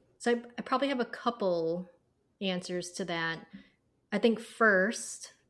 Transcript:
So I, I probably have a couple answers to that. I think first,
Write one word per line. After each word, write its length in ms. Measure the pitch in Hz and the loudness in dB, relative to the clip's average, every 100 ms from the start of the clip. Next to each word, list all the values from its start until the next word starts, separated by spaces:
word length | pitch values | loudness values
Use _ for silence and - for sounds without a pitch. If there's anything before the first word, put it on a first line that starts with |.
| _ _ | _ _
So 140 | 233 | 0
I, 40 | 240 240 - | 0 -2 -12
I 40 | |
probably 260 | - 262 277 | -2 0 0
have 140 | 262 | 0
a 40 | 226 | -4
couple 840 | - 240 233 190 170 165 175 185 _ _ _ _ - | -4 -4 0 0 2 0 -2 -6 _ _ _ _ -6
answers 520 | 190 180 175 180 175 | -4 -4 -4 -6 -6
to 140 | - 175 | -8 -4
that. 400 | 170 165 165 - - - _ _ _ _ | -2 -4 -4 -10 -20 -20 _ _ _ _
I 40 | 208 | 2
think 220 | 233 220 | 2 2
first, 960 | - - 220 190 196 - - - - - | -4 4 6 6 4 -2 -10 -12 -16 -20